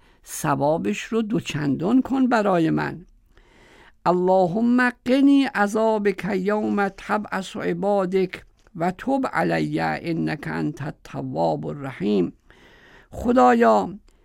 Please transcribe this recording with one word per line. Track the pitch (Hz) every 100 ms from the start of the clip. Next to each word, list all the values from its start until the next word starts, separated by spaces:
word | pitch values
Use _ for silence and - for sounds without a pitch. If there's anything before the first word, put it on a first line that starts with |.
| _ _ -
ثوابش | - 151 139 143 165 196 208
رو | - 226
دوچندان | 220 247 - 147 147 131 175 254
کن | - 269 247
برای | 233 202 175 160
من. | 151 147 160 - _ _ _ _ _ - - - _ 170
اللهم | 180 180 190 175 190 240 247 247 -
قنی | 240 269 277 277
عذابک | 269 - 202 214 226 220 208 185 180
یوم | 196 185 214 214 208 196
تبعث | - - 214 202 185 190 202
عبادک | 180 175 190 202 185 190 185 - - _ _ -
و | 175
تب | 180 247 269 262
علی | 160 170 165 151 151
انک | 160 151 170 165 156 156 165
انت | 165 151 147
التواب | 147 - - 143 135 143 170 151 151
الرحیم. | 151 135 - 196 208 170 - _ - - - - - _
خدایا | - 240 247 247 240 233 214 185 202 _ _